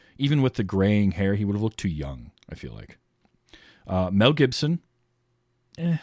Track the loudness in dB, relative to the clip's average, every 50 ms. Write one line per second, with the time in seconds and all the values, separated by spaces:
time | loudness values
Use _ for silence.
0 | _ _ _ -4 -2 0 2 2 2 2 0 -2 -4 -2 0 2 2 4 4 4
1 | 2 2 0 0 0 0 0 0 -2 -2 -2 -2 -2 -4 -4 -4 -4 -4 -4 -4
2 | -6 -8 -10 -12 -16 -20 -20 _ _ -18 -18 -14 -14 -14 -14 -16 -18 -20 -20 _
3 | _ _ _ _ _ _ _ _ _ _ -20 -20 -20 -20 -20 _ _ -4 -2 -2
4 | -2 0 2 4 4 4 4 4 2 2 2 0 -2 -2 -2 -2 -6 _ _ _
5 | _ _ _ _ _ _ _ _ _ _ _ _ _ _ _ -6 -2 -2 -2 -2